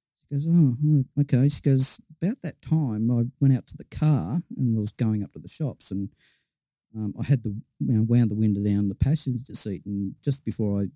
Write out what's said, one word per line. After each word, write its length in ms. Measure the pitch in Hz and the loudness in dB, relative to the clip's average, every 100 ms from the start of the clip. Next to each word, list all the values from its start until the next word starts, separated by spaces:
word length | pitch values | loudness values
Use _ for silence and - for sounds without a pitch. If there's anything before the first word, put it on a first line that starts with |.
| _ _ - | _ _ -8
She 60 | |
goes, 120 | 143 160 | -4 2
"Oh, 280 | 170 139 120 | 6 6 4
oh, 200 | 151 147 127 - | 4 4 2 -2
okay." 280 | 143 127 139 | 0 2 2
She 120 | - | 2
goes, 400 | 147 135 131 - - - | 2 2 0 -6 -18 -6
"About 200 | 180 262 | -6 -4
that 200 | 160 - | -8 -10
time, 480 | - 160 135 107 113 | -2 -2 0 0 0
I 140 | 120 120 - | 0 -2 2
went 140 | 135 | 2
out 120 | 127 - | 2 -2
to 80 | - | -18
the 80 | |
car 580 | - - 156 135 82 185 - - | -14 -2 2 2 0 -4 -6 -2
and 200 | 127 110 | 0 0
was 160 | 107 | -2
going 300 | - 113 107 | -2 -2 -2
up 100 | 71 | -4
to 60 | 82 | -12
the 100 | - | -14
shops, 420 | - 139 - - | -8 -8 -8 -8
and, 200 | 98 98 _ _ _ _ _ _ _ _ 110 | -6 -8 _ _ _ _ _ _ _ _ -8
um, 180 | 107 - | -6 -4
I 60 | |
had 180 | - 135 | 0 0
the, 80 | 107 101 - - | -2 -8 -10 -6
you 140 | 135 | 0
know, 100 | 113 | 2
wound 280 | 113 120 113 | 2 2 2
the 60 | 104 | 0
window 260 | 107 101 | 0 0
down 260 | 104 101 101 | 0 0 0
the 60 | |
passenger 600 | - 131 156 - 123 - | 0 0 0 -2 -6 -6
seat, 300 | 101 110 92 101 | -10 -8 -8 -6
and 280 | 101 95 - | -6 -6 -6
just 220 | 147 135 | -6 -4
before 380 | - 104 104 101 | -6 -4 -2 -2
I 40 | 98 | -4